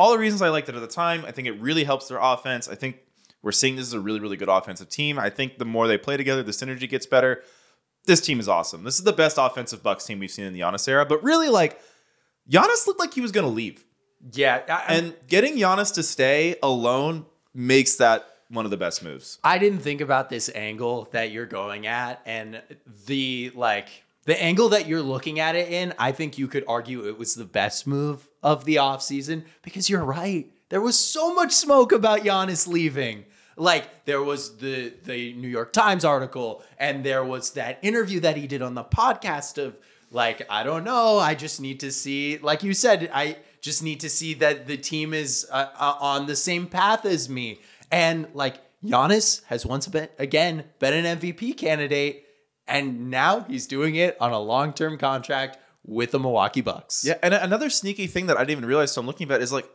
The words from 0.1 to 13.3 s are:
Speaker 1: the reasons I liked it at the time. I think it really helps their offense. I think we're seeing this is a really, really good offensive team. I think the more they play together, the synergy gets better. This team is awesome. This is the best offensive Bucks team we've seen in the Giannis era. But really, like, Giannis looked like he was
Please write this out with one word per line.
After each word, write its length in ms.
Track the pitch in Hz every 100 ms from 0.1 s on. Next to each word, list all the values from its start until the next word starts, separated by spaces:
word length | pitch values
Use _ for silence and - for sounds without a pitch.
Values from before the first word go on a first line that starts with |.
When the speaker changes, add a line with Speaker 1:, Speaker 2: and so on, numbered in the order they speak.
Speaker 1:
the 60 | 226
reasons 220 | 220 208
I 80 | 175
liked 220 | 156 139
it 40 |
at 60 | 120
the 60 | 117
time. 380 | - 170 165 -
I 40 |
think 160 | 120 123
it 140 | 104
really 240 | 120 160
helps 240 | 143 139 -
their 100 | 127
offense. 500 | 131 123 135 123 -
I 60 |
think 220 | 101 131 - _ _ _ _
we're 100 | -
seeing 240 | - 135 131
this 100 | 120
is 60 |
a 80 | 117
really, 180 | 98 107
really 200 | 104 98
good 100 | 95
offensive 400 | 95 107 90 95
team. 300 | - 147 143
I 100 | 104
think 300 | - 131 -
the 80 | 117
more 200 | 113 113
they 100 | 104
play 180 | 139 139
together, 260 | 135 135
the 100 | 107
synergy 360 | - 131 127 127
gets 160 | 131
better. 380 | - 131 127 120 - _ _ _ _ _ -
This 160 | 170
team 180 | - 127
is 80 | 101
awesome. 340 | 85 82 82
This 120 | 95 -
is 80 |
the 80 | 202
best 240 | 175 156 151
offensive 440 | 127 127 117 107
Bucks 220 | 107 95
team 140 | - 101
we've 120 | 95
seen 160 | - 98
in 80 |
the 60 | 90
Giannis 280 | 87 95 -
era. 160 | 135
But 180 | 143 151
really, 260 | 233 330 311
like, 280 | 226 - - - _ _ _ _ _ -
Giannis 360 | 160 427 466 -
looked 120 | 381
like 120 | 339
he 80 | 269
was 100 | 240